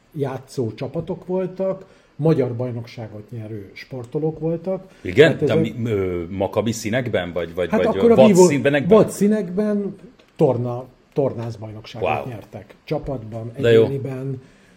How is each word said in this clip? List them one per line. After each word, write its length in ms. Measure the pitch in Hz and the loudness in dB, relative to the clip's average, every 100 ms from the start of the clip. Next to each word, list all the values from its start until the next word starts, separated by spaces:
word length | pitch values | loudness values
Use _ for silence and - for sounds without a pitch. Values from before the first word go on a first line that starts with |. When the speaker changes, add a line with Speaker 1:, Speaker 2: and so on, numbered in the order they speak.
| _ | _
Speaker 1:
játszó 600 | 151 139 127 - - 113 | -8 -6 -8 -10 -6 -6
csapatok 520 | - 135 170 160 139 - | -6 -8 -8 -8 -10 -6
voltak, 600 | 185 185 185 190 190 - _ _ - | -4 -4 -4 -6 -6 -12 _ _ -2
magyar 400 | 156 139 123 117 | 0 2 0 -2
bajnokságot 760 | 127 117 113 - 110 107 104 | -6 -8 -12 -14 -14 -16 -14
nyerő 400 | 117 107 110 95 | -14 -12 -12 -14
sportolók 680 | - - 131 117 156 156 156 | -18 -14 -14 -8 -4 -4 -4
voltak. 520 | 160 165 185 185 - - | -4 -4 -4 -6 -8 -10
Speaker 2:
Igen? 360 | 92 90 156 - | -2 6 6 6
Speaker 1:
Tehát 80 | 147 107 | 0 2
Speaker 2:
De 40 | 110 | 0
Speaker 1:
ezek 100 | 117 | -2
Speaker 2:
mi, 120 | 117 | -2
ö, 320 | 104 92 87 85 | -2 -2 -4 -6
Makabi 420 | 95 95 110 104 | -4 -2 0 -2
színekben? 640 | 104 104 120 117 98 87 | -2 -2 -2 -2 -2 -4
Vagy, 200 | 87 85 | -4 -6
vagy, 160 | 85 87 | -2 0
Speaker 1:
Hát 140 | 214 | 2
Speaker 2:
vagy, 140 | 180 190 | 2 4
Speaker 1:
akkor 120 | 233 | 6
Speaker 2:
ö, 40 | |
Speaker 1:
a 20 | 226 | 8
Speaker 2:
vad 120 | 220 | 8
Speaker 1:
vívó-, 200 | 180 180 | 8 6
Speaker 2:
színbenekben? 500 | 143 120 143 170 214 | 6 2 2 4 6
Speaker 1:
vad 120 | - | 4
színekben, 840 | - 202 214 180 180 214 208 196 - - _ _ - | 2 0 0 -2 -4 -2 -2 -4 -10 -20 _ _ 0
torna 500 | 151 120 120 120 131 _ _ | 0 2 -4 -8 -12 _ _
tornászbajnokságot 960 | - 131 113 117 98 107 107 - 117 90 | -2 -2 -2 -8 -10 -14 -16 -16 -6 -4
Speaker 2:
Wow. 180 | 73 71 | -4 -6
Speaker 1:
nyertek. 480 | 113 - 107 - - | -12 -16 -18 -18 -20
Csapatban, 680 | - 151 147 131 110 110 117 117 | -8 -8 -6 -10 -10 -12 -12 -2
Speaker 2:
De 120 | 120 | 4
jó. 120 | 113 | 4
Speaker 1:
egyéniben. 580 | 110 139 135 131 135 131 - _ _ | 4 -2 -8 -8 -8 -10 -14 _ _